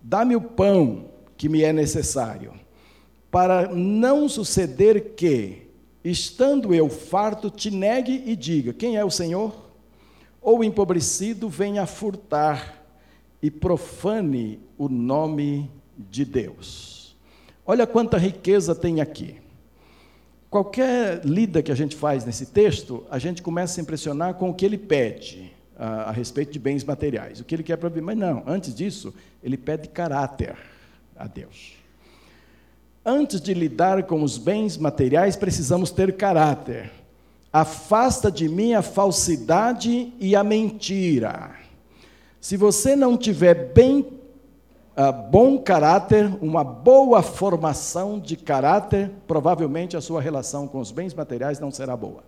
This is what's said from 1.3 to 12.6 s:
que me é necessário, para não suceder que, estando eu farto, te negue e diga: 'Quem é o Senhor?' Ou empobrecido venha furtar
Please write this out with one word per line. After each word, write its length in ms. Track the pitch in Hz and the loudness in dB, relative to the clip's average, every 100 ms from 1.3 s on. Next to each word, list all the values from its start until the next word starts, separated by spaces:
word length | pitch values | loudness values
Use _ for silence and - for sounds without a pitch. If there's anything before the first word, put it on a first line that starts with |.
| - | -6
que 140 | 151 | 0
me 120 | 156 | 2
é 120 | 156 | 2
necessário, 800 | 156 143 165 - 139 113 101 110 - _ _ _ _ _ _ _ | 2 0 -2 -4 -4 -6 -8 -16 -20 _ _ _ _ _ _ _
para 380 | 180 185 185 190 | 2 4 2 0
não 600 | 175 185 214 247 285 294 | -2 0 2 4 4 2
suceder 880 | 226 202 - 170 127 208 208 - - | -2 -2 -2 -2 4 4 4 0 -2
que, 480 | 170 131 98 90 - _ _ _ | 2 2 -2 -12 -20 _ _ _
estando 720 | 170 175 - - 262 285 220 | -6 -6 -6 0 2 2 2
eu 140 | 170 151 | 2 2
farto, 640 | - - 185 214 214 208 | -2 -4 -2 -2 -4 -8
te 220 | 208 220 | -8 -8
negue 520 | 196 196 254 254 262 254 | -2 0 0 -2 -6 -4
e 100 | 220 | -6
diga: 360 | 139 160 123 | -2 -2 -2
'Quem 240 | 120 233 220 | -4 -4 -2
é 80 | |
o 60 | 202 | -2
Senhor?' 460 | - 170 175 220 - - _ _ _ _ _ _ _ | -2 -4 -4 -6 -8 -20 _ _ _ _ _ _ _
Ou 240 | - 226 | 2 4
empobrecido 840 | 220 208 185 180 139 - 202 214 220 | 4 0 0 0 0 -4 -6 -6 -8
venha 360 | 147 202 208 170 | -4 -4 -2 -4
furtar 960 | - 214 196 - 151 151 139 | -6 -8 -8 -6 0 0 -2